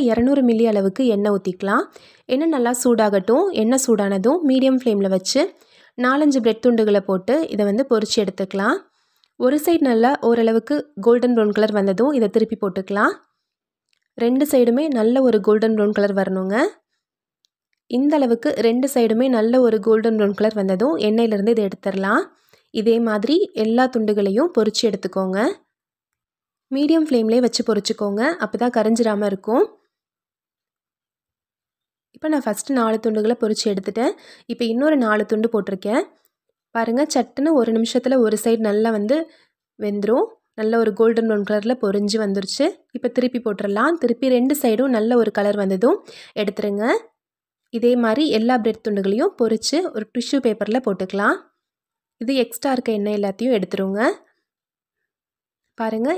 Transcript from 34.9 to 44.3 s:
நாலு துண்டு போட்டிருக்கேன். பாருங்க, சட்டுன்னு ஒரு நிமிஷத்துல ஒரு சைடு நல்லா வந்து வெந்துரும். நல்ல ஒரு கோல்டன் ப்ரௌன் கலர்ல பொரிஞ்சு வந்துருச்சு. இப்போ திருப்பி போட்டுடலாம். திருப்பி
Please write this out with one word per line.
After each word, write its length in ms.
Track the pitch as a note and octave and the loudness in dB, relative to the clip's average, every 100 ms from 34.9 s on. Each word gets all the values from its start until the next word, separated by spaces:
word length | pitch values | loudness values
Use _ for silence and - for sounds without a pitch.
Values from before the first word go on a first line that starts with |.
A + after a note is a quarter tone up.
| D4+ | 2
நாலு 220 | A3+ G#3+ G#3 | 2 0 0
துண்டு 180 | G#3+ A3+ | -2 0
போட்டிருக்கேன். 480 | A3 G3 F#3+ G3+ B3 G#4 _ _ _ _ _ _ A3+ | -2 -4 -6 -4 -4 -4 _ _ _ _ _ _ -4
பாருங்க, 300 | A3+ A#3 D4+ C#4 | -2 0 0 -2
சட்டுன்னு 380 | A3+ - D4 D#4 | -4 -2 0 2
ஒரு 120 | A3+ A3+ | 2 0
நிமிஷத்துல 400 | A#3 B3+ B3 C4 A3 | 0 -2 0 2 2
ஒரு 140 | G#3+ | 0
சைடு 180 | A#3 A3+ G#3+ | 0 0 0
நல்லா 240 | G#3 A3+ A3 | 0 0 0
வந்து 200 | G#3 D4 D#4+ _ _ _ _ - G#3 | 0 -2 -2 _ _ _ _ -10 -6
வெந்துரும். 420 | G3+ G3+ B3 A4 - _ - | -4 0 0 0 -6 _ -6
நல்ல 120 | A3 A#3 | -2 0
ஒரு 100 | A3 G3+ | 0 2
கோல்டன் 300 | A3+ A3+ A3+ | 2 2 0
ப்ரௌன் 180 | G#3 G3 | -2 0
கலர்ல 240 | G#3+ G#3 B3 G#3 | -2 -2 -2 -2
பொரிஞ்சு 340 | G3+ G#3 A3 G#3 | 0 0 -2 -2
வந்துருச்சு. 420 | G3 G3 - D4+ - _ A#3+ | -4 -6 -2 -2 -2 _ -8
இப்போ 140 | B3 B3 | -4 -2
திருப்பி 220 | B3 B3 A3+ | -2 -2 -6
போட்டுடலாம். 540 | G3+ G3+ G3+ C4+ E4+ | -4 -4 0 0 0
திருப்பி 320 | A#3 A#3 C4+ | -2 0 0